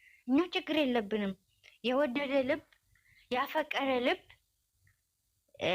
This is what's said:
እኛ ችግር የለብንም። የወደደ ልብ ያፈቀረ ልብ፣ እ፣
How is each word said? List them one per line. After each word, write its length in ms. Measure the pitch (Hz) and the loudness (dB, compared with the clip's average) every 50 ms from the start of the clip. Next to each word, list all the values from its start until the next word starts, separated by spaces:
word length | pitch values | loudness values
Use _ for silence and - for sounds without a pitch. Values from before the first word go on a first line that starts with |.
| - - - _ - | -20 -20 -20 _ -2
እኛ 100 | 240 254 294 359 349 | 2 2 2 2 2
ችግር 260 | - 370 - - 311 | -2 -4 -2 0 0
የለብንም። 540 | 311 294 254 240 240 214 196 220 214 208 196 190 - _ _ _ _ - - - _ - | 2 2 2 2 0 0 -2 -2 -2 -2 -2 -4 -8 _ _ _ _ -20 -20 -12 _ -4
የወደደ 500 | 226 254 269 294 277 240 285 285 254 277 277 262 | -2 0 0 0 0 0 -2 -2 0 0 0 2
ልብ 200 | 254 311 311 - _ _ _ _ _ _ _ _ _ _ _ _ - | 0 -2 -2 -4 _ _ _ _ _ _ _ _ _ _ _ _ -4
ያፈቀረ 580 | 247 254 277 - - 311 294 302 - 254 269 269 262 247 | -2 -2 -2 -2 -2 -2 -2 -2 -2 -2 0 0 0 2
ልብ፣ 220 | 240 277 370 - - - - _ _ _ _ _ _ _ _ _ _ _ _ _ _ _ _ _ _ _ _ _ _ _ - - | 2 0 0 -2 -6 -20 -20 _ _ _ _ _ _ _ _ _ _ _ _ _ _ _ _ _ _ _ _ _ _ _ -10 -4
እ፣ 100 | - - | -2 0